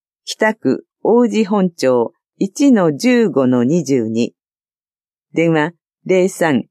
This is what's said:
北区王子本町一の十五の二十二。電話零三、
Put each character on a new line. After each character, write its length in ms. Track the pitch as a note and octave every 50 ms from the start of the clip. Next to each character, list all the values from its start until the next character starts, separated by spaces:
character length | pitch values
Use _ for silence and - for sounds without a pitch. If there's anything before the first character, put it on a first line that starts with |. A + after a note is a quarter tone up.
| _ _ _ _ _
北 300 | - - - A3 A3 A3
区 320 | - - C3 A#2+ - - _ _ _ -
王 240 | - A3 A#3+ B3
子 200 | A3 G3+ G#3+ A3
本 240 | F3+ G#3+ G3+ F#3 F3+
町 420 | F3 - D3+ C3 B2+ B2 A2+ A2+ - _ _ _ _
一 360 | - F#3 G3 - - C#4+ C#4+ B3
の 260 | G#3 F3+ D#3+ C#3+ C3
十 320 | - B3 B3 A#3+ A3+ F#3
五 160 | B2+ C3+ C3
の 180 | B2+ B2+ B2 A#2+
二 180 | B2+ E3 F3+ D3
十 240 | B2+ C#3 B2+ A2+ A2
二。 260 | A2 A2+ A#2+ - - _ _ _ _ _ _ _ _ _ _ _ _ _ _ _ _ _ _ _ -
電 180 | D#3+ E3 E3
話 220 | D#3+ D#3 D3 E3+ - _ _ _ _ _ _
零 240 | - F#3 F#3 F3+ F#3
三、 360 | - - F3+ D#3+ C#3 A2+ - -